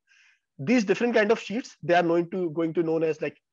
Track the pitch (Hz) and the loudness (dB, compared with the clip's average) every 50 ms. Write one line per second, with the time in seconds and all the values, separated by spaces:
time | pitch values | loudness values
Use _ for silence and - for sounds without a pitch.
0 | _ _ _ _ _ _ _ _ _ _ _ - 135 160 247 254 202 196 233 - | _ _ _ _ _ _ _ _ _ _ _ -6 -2 2 2 2 2 0 0 0
1 | 233 240 233 226 208 208 226 - - - 196 247 - - - _ - 156 175 175 | 0 0 2 2 2 2 2 0 -2 -6 -8 -8 -8 -10 -14 _ -2 2 2 4
2 | 175 165 170 175 170 170 208 185 180 165 147 165 165 165 160 180 165 160 160 160 | 4 4 2 0 0 -2 -4 -4 -4 -4 -4 -4 -4 -2 -2 -2 -2 0 0 0
3 | 165 160 151 - 156 143 - _ _ _ | 0 -2 -2 -4 -6 -10 -10 _ _ _